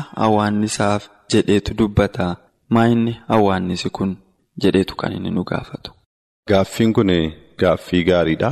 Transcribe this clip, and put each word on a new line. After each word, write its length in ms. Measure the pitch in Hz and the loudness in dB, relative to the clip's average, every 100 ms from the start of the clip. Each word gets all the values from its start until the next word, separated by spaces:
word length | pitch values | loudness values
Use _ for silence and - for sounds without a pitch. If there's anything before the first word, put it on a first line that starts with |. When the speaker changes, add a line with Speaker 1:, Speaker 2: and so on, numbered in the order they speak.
| 147 | -4
Speaker 1:
hawwaannisaaf 920 | - 110 107 104 104 107 - 104 104 - _ _ | -2 0 2 0 0 -4 -2 0 0 -6 _ _
jedheetu 460 | 110 - 101 - | 0 2 0 0
dubbata. 540 | 107 110 104 101 - 90 87 _ _ _ | -2 0 2 0 -2 -6 -6 _ _ _
"Maa 180 | 117 117 | 2 4
inni 260 | 117 113 113 - | 2 -2 -6 0
hawwaannisi 640 | 113 101 95 90 90 95 | 2 4 0 -4 -6 -6
kun?" 220 | - 98 92 _ _ _ - | -6 -6 -6 _ _ _ -2
jedheetu 380 | 98 92 95 - | 0 2 0 -4
kan 160 | - | -8
inni 180 | 98 92 | -6 -6
nu 120 | 90 | -6
gaafatu. 480 | 90 85 - - - - _ _ _ _ - | -4 -6 -8 -16 -18 -20 _ _ _ _ 0
Speaker 2:
Gaaffiin 460 | 98 95 - 113 | 0 0 0 0
kun 180 | 110 101 87 80 80 - - | 2 2 2 0 -6 -20 -2
gaaffii 460 | 90 80 - 90 | 0 0 0 0
gaariidha. 460 | 85 87 82 80 110 | 2 2 2 0 -2